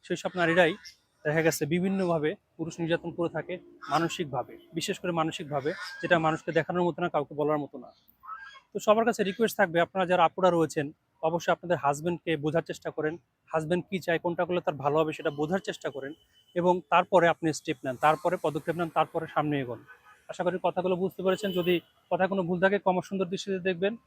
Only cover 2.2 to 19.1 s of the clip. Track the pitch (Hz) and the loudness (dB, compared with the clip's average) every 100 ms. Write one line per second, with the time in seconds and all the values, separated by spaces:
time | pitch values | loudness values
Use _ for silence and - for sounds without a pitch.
2.2 | 151 202 _ - 165 165 165 165 170 143 | 0 -4 _ -10 -8 -4 -2 -2 -4 -4
3.2 | 170 156 151 180 - - - 147 165 - | -4 -4 -8 -10 -12 -18 -2 0 0 -2
4.2 | 156 127 117 113 _ 165 - 185 180 165 | -4 -4 -6 -12 _ -8 -6 -6 -4 -2
5.2 | 160 - 151 143 139 185 - - 165 175 | -2 -4 -6 -4 -4 -6 -10 -10 2 2
6.2 | 160 156 - 160 151 175 175 156 175 156 | 4 0 0 -2 0 0 0 0 -2 -2
7.2 | 139 143 147 151 139 131 117 _ _ _ | -4 -2 0 0 -2 -12 -18 _ _ _
8.2 | - - - 554 _ 202 - 214 226 214 | -16 -16 -16 -20 _ -4 4 4 4 2
9.2 | 190 196 220 - 190 165 170 190 175 180 | -2 0 0 2 2 4 2 0 2 4
10.2 | 165 - 180 170 160 - 143 - _ _ | 4 4 4 4 2 0 -6 -8 _ _
11.2 | 160 170 - 170 170 165 143 147 160 170 | -2 0 0 0 0 0 0 0 -2 -4
12.2 | - 160 151 160 160 170 160 156 151 160 | -2 -2 0 -2 -4 -10 -8 -4 -4 -4
13.2 | _ _ _ 160 156 180 - 190 160 165 | _ _ _ -4 -2 -2 -2 -6 -2 -2
14.2 | 175 170 170 180 - 147 139 151 160 151 | -2 -2 -2 0 -2 -2 0 2 0 0
15.2 | 151 143 151 190 - - 151 131 135 - | -4 -2 -2 -2 -4 -8 -8 -8 -12 -14
16.2 | _ _ _ 175 175 180 - 175 180 185 | _ _ _ 0 2 2 4 2 6 6
17.2 | 170 160 160 147 - 151 139 123 151 156 | 6 2 -2 -2 -6 -6 -6 2 2 4
18.2 | 175 175 160 147 - 165 165 160 156 | 0 0 -2 -4 -4 -4 -2 0 0